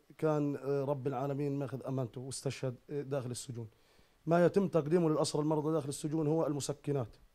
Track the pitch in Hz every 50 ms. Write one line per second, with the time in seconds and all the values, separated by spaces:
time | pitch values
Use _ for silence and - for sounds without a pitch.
0 | _ - 151 - - 156 151 151 147 143 139 127 131 135 139 143 139 131 147 135
1 | 123 143 135 120 135 139 139 135 147 143 139 139 139 123 131 123 - 127 135 131
2 | 131 113 - 131 123 139 127 - - 139 120 - - 131 120 120 _ - 147 143
3 | 139 131 139 143 117 123 120 - - - 120 117 117 110 - _ _ _ _ -
4 | - _ _ _ _ 160 165 170 175 160 - 202 196 180 - 165 143 147 165 185
5 | 170 160 156 139 156 - - 156 151 151 156 151 143 151 160 160 135 143 135 -
6 | - 156 147 160 160 147 156 165 160 143 151 143 135 - 143 - - - 143 139
7 | 120 - - - - -